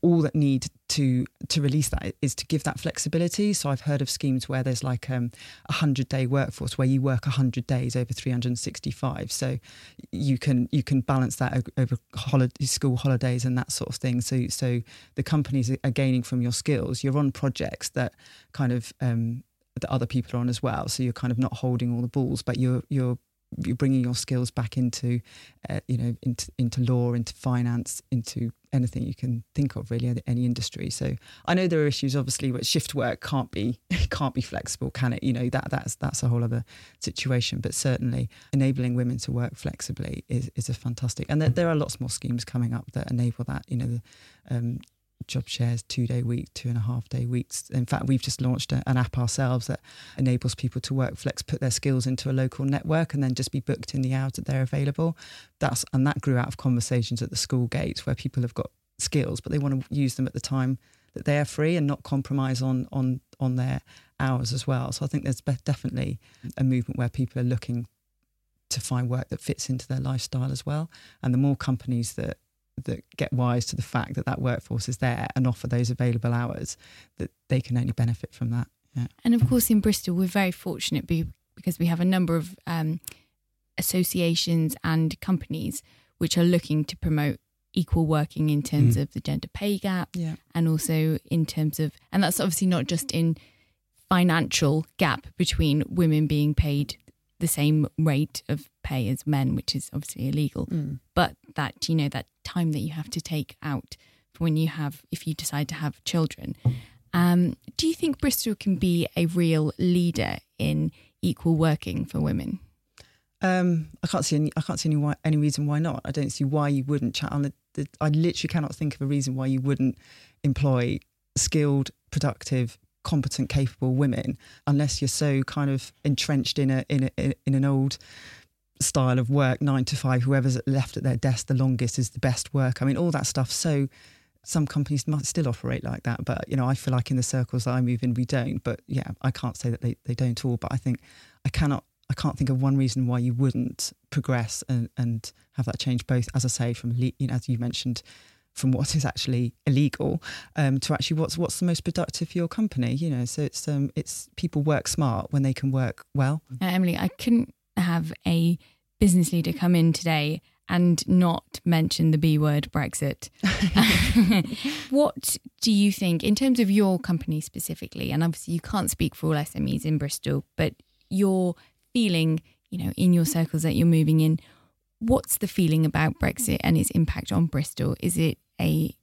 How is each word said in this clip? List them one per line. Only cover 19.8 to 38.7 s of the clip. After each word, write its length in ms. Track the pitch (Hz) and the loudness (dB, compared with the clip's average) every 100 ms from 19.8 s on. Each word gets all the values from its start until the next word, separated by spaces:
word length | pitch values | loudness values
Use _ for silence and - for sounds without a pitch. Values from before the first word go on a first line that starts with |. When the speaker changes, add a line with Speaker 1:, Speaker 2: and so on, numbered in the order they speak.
Speaker 1:
that 100 | - | -2
other 140 | 131 117 | -2 0
people 320 | 131 113 123 | -2 -2 -2
are 40 | |
on 80 | 120 | -2
as 140 | 120 | -2
well. 240 | 127 110 - | -2 -2 -4
So 160 | - | -2
you're 100 | 127 | -2
kind 180 | 117 127 | -2 -2
of 80 | 120 | 0
not 140 | 123 | 0
holding 400 | - 127 123 123 | -2 -2 0 0
all 80 | 120 | -2
the 60 | 120 | -2
balls, 340 | 143 127 135 | 0 0 -2
but 140 | - 131 | -4 0
you're, 260 | 127 127 - | 2 0 0
you're, 280 | 143 127 123 _ _ _ - - | 0 0 -2 _ _ _ -8 -4
you're 100 | 123 | 0
bringing 260 | 139 135 | 2 2
your 120 | 123 | 2
skills 380 | 123 - 127 123 | -2 -2 -2 -2
back 260 | - 113 - | -4 -4 0
into, 440 | 123 - 123 123 - - - _ - | -2 0 -2 -2 -4 -20 -20 _ -8
uh, 100 | 98 - | -8 -2
you 100 | 123 | -2
know, 180 | 120 113 | -2 -2
into, 300 | 135 120 - - | -4 -4 -8 -2
into 220 | 123 123 | -2 0
law, 320 | 123 123 120 | 2 2 2
into 200 | 120 113 | 0 -4
finance, 680 | - 135 123 120 120 - - _ | -6 -2 0 0 -2 -4 -10 _
into 400 | 127 113 - 117 - _ | -4 -2 -6 -6 -8 _
anything 300 | 135 123 - | 0 0 -2
you 120 | 117 - | -6 -4
can 280 | 127 117 - - | -4 -4 -4 -2
think 200 | 139 - | -2 -2
of, 140 | 107 | -6
really, 180 | 117 123 | -4 -2
any, 140 | 117 - | -4 -2
any 180 | 120 123 | 0 0
industry. 460 | 120 110 - - | -2 -4 -6 -8
So 240 | - - 123 - - - | -4 -4 -6 -10 -14 -2
I 80 | 180 | 0
know 100 | 185 | 2
there 140 | 165 | 2
are 80 | 147 | 2
issues, 280 | 139 139 135 | 0 -2 -2
obviously, 360 | 127 131 139 | -2 -2 -2
but 120 | 127 | -2
shift 300 | - 160 - | -2 -2 -2
work 280 | 143 123 - | -2 -2 -4
can't 280 | - 139 - | -4 -4 -2
be, 300 | - 107 123 _ 180 | -4 -4 -4 _ 0
<laughs> 140 | - | 0
can't 240 | - 139 131 | 0 -2 -2
be 60 | |
flexible, 500 | 123 - - - 131 | -4 -6 -8 -8 -8
can 220 | - 127 | -2 -2
it? 100 | 120 | 0
You 100 | - | -2
know, 160 | 120 123 | 0 -2
that, 220 | 127 - | -2 -4
that's, 240 | 135 - - | -4 -4 -4
that's 260 | 139 - | -4 -2
a 60 | 127 | 0
whole 160 | 120 | 2
other 200 | 117 117 113 - - _ | 0 -2 -6 -14 -20 _
situation. 600 | - - 131 127 117 - | -10 -6 0 0 0 -2
But 140 | 110 | -4
certainly 560 | - 139 127 123 127 117 - - | -2 0 0 0 -2 -4 -8 -4
enabling 400 | 139 135 | 2 2